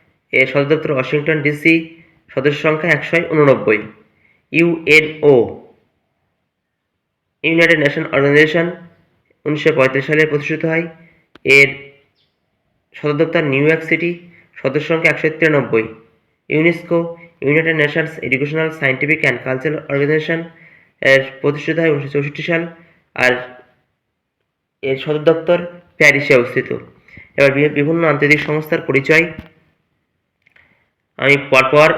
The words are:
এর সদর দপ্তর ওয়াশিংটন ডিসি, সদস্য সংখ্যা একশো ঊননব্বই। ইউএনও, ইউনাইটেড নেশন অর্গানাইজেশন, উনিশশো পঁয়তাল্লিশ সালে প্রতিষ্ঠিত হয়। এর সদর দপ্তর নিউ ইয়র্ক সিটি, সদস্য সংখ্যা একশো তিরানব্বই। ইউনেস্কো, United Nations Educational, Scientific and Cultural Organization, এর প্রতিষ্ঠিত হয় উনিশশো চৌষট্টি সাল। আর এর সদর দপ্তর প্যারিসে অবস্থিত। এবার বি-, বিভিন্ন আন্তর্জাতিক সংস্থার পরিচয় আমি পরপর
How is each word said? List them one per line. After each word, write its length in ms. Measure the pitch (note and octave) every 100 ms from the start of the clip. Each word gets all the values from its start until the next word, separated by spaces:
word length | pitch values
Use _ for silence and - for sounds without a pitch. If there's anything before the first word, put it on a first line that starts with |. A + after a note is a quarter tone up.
| _ _ _
এর 140 | - C3
সদর 300 | C#3+ C#3 D3+
দপ্তর 140 | D#3
ওয়াশিংটন 520 | C3+ C3 D3 D3 D#3
ডিসি, 600 | C#3+ D3 E3 E3 E3 - _ _ _
সদস্য 320 | - C#3 C#3+
সংখ্যা 300 | D#3 D#3 F3
একশো 260 | D3 - E3+ E3+
ঊননব্বই। 480 | D#3 C#3+ A#2 G#2+ G#2+ G#2+ - _ _ _ _ -
ইউএনও, 1160 | D3 E3+ D#3+ - D3+ D3+ - D3 B2+ G2+ - - _ _ _ _ _ _ _ _ _ _ _ _ _ _ _ _ _
ইউনাইটেড 360 | D3+ E3 E3 D#3
নেশন 260 | C#3+ D#3+
অর্গানাইজেশন, 680 | D#3+ C#3 C#3 D3 D#3 E3+ F3 F3+ - _ _ _ _ _
উনিশশো 300 | - D3+ D#3
পঁয়তাল্লিশ 320 | C#3 C3 C3+ C#3+
সালে 200 | D3+ D#3
প্রতিষ্ঠিত 380 | D3 C#3+ D#3+
হয়। 240 | E3 D#3+ E3+ - - _ _ -
এর 480 | - C#3 C#3 - - _ _ _ _ _ _ _ _ _ _
সদর 320 | - D3 D3 D#3+
দপ্তর 180 | E3+
নিউ 220 | D3+ C3+ D3+
ইয়র্ক 180 | D#3+
সিটি, 460 | - E3 E3+ F3 - _ _ -
সদস্য 320 | C#3+ D3 D3
সংখ্যা 220 | D#3+ D#3+
একশো 180 | C#3+ D#3
তিরানব্বই। 680 | - D#3+ D3 A#2 A2+ A2 - _ _ _ _ -
ইউনেস্কো, 680 | D3+ E3 E3 - E3+ E3+ - - -
United 360 | C3+ D3+ D#3+ D#3
Nations 480 | D3 E3 D3+ -
Educational, 440 | B2+ C3 C#3+ D#3 D#3+ D#3+
Scientific 400 | C#3 B2+ D3 D#3
and 160 | C#3+ A#2+
Cultural 340 | C3 C3 D3+ D3+ -
Organization, 520 | C#3 C#3+ D#3 D#3 E3 E3+ - - _ _ -
এর 300 | C3+ C3+ C3+ -
প্রতিষ্ঠিত 380 | C#3+ D3 - D#3+
হয় 120 | E3
উনিশশো 180 | C#3+ C3+
চৌষট্টি 340 | C#3+ C#3+ -
সাল। 260 | D3+ E3 E3+ - _ _ _
আর 480 | - D#3+ B2 - - _ _ _ _ _ _ _ _ _ _ _ _
এর 160 | C3+ C3+
সদর 200 | D3+ D3+
দপ্তর 480 | D3+ E3 E3+ F3 F3 - _ -
প্যারিসে 380 | D3+ C#3 C#3
অবস্থিত। 380 | C3 A#2+ C3 - A#2+ - _ _ - - -
এবার 160 | C#3
বি-, 160 | C3+ D3
বিভিন্ন 400 | C#3+ C#3+ E3 D#3+
আন্তর্জাতিক 320 | C#3+ D3 D3
সংস্থার 400 | - D3+ D#3 E3
পরিচয় 520 | D#3+ C3+ C#3 D#3 - - - _ _ _ _ _ _ _ _ _ _ _ _ _ _ _ _ -
আমি 200 | C3+ C#3+
পরপর 560 | C#3+ C3 C3 D3 D#3+